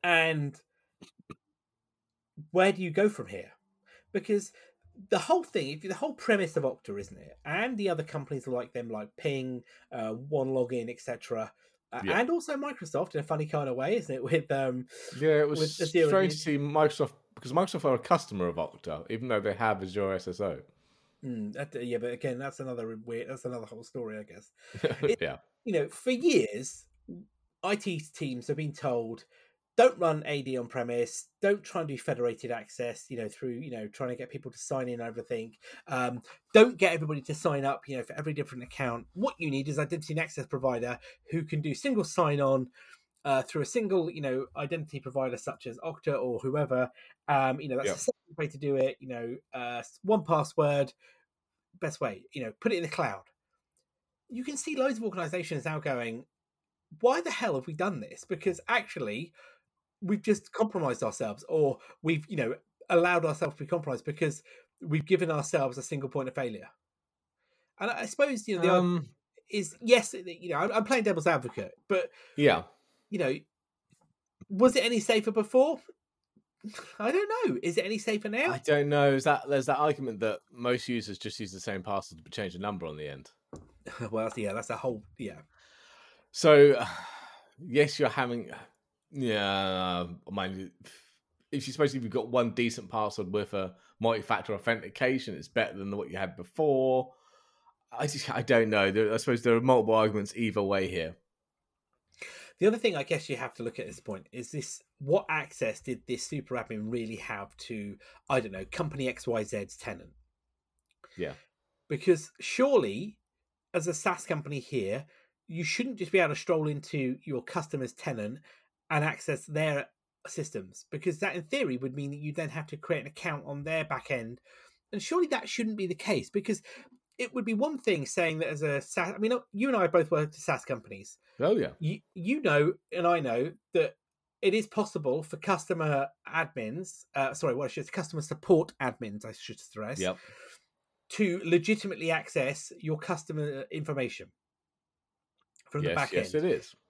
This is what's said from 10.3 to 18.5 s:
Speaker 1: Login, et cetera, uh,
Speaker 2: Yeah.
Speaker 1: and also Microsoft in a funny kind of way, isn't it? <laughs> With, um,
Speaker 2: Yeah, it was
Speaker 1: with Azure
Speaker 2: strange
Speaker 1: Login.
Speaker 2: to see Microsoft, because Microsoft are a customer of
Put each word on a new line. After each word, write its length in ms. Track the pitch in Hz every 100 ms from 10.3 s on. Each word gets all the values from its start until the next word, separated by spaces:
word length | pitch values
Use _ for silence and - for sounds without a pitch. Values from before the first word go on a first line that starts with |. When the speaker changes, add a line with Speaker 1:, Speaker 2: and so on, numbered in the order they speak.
| 147 135
Speaker 1:
Login, 400 | 131 120 127 113
et 100 | 120
cetera, 500 | - 117 - 117 110 _ _ _ _
uh, 100 | -
Speaker 2:
Yeah. 160 | - 185
Speaker 1:
and 100 | 247
also 260 | 339 339 277
Microsoft 600 | 285 277 156 - 143 151
in 40 |
a 40 |
funny 220 | 147 156 156
kind 240 | 151 139
of 60 | 123
way, 220 | 139 226
isn't 180 | - 131
it? 80 |
<laughs> 80 | 127 160 156
With, 40 |
um, 360 | 139 131 127 123 - - 127
Speaker 2:
Yeah, 220 | 151 151
it 80 | 147
was 100 | 151
Speaker 1:
with 300 | 156 - 160
Azure 180 | 175 160
Speaker 2:
strange 260 | 190 190
Speaker 1:
Login. 20 | 151
Speaker 2:
to 60 |
see 160 | 165 143
Microsoft, 560 | 143 156 151 151 139 - _ -
because 180 | 127
Microsoft 320 | 147 190 170 147
are 100 | 123
a 40 |
customer 480 | - 165 - 101
of 80 | 87